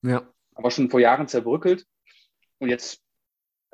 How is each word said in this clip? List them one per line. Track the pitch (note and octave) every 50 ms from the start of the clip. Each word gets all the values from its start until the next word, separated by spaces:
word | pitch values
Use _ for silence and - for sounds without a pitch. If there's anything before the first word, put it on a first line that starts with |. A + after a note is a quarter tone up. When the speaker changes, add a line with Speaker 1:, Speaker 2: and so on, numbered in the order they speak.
| -
Speaker 1:
Ja. | B2+ B2 B2 - - _ _ _ _ _
Speaker 2:
Aber | - A2+ A#2+
schon | A#2+ - C3+ B2
vor | - B2
Jahren | A#2+ A#2 B2 C#3 D3+ -
zerbröckelt. | - B2 A2 A#2 B2+ E3 E3 F#3 F#3 F#3 - _ _ _ _ _ _ _ _ _ _ _ _ _ _ -
Und | C3+ B2
jetzt | B2 A#2+ - - - - _ _ _ _ _ _ _ _ _ _ _ _ _ _